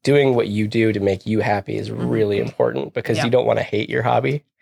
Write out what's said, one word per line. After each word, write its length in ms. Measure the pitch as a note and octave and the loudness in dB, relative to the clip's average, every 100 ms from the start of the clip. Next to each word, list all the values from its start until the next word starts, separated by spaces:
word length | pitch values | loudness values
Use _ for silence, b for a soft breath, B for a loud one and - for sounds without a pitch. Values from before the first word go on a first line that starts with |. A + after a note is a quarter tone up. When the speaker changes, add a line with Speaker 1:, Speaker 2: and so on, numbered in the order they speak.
Speaker 1:
doing 320 | - C#3+ C3+ | 4 4 4
what 120 | A#2+ G#2 | 2 0
you 180 | G#2 G#2 | -2 0
do 240 | A2+ A2 | 2 2
to 80 | G#2 | 2
make 260 | G2 F#2 - | 0 -2 -2
you 140 | G#2+ | -2
happy 360 | A2 G2+ - G#2+ | 0 -2 -2 -6
is 140 | G#2+ | -6
Speaker 2:
Mm-hmm. 180 | A2 A#2+ | -6 -2
Speaker 1:
really 300 | A#2 G#2 G2+ | 0 0 0
important 560 | - - B2 B2+ C#3 | -4 0 -2 0 -6
because 240 | - - A#2 | -8 -4 -2
Speaker 2:
Yeah. 60 | |
Speaker 1:
you 60 | C3+ | 2
don't 160 | B2 A#2 | 2 2
wanna 160 | A2 | 0
hate 280 | G#2+ G#2+ A2+ | -2 -4 -2
your 120 | A#2+ | -2
hobby. 400 | A#2+ A#2+ C3+ D3 _ _ | 0 0 0 -4 _ _